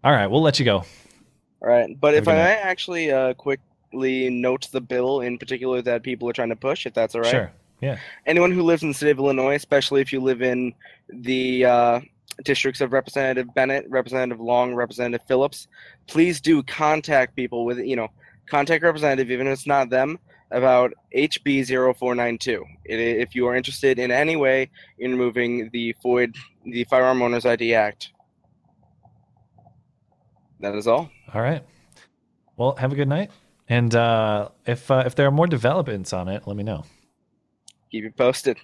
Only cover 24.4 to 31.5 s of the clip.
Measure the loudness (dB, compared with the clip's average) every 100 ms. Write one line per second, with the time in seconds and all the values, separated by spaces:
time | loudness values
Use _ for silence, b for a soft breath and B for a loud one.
24.4 | 2 2 -2 b b b -4 -2 -2 -2
25.4 | -2 -4 -6 -6 -6 -6 0 0 0 -4
26.4 | -20 _ -10 -8 0 2 4 2 0 0
27.4 | 0 0 2 2 0 -4 -20 _ _ _
28.4 | _ _ _ _ _ _ _ _ _ _
29.4 | _ _ _ _ _ _ _ _ _ _
30.4 | _ _ -8 -4 0 0 -2 _ -10 -4
31.4 | -2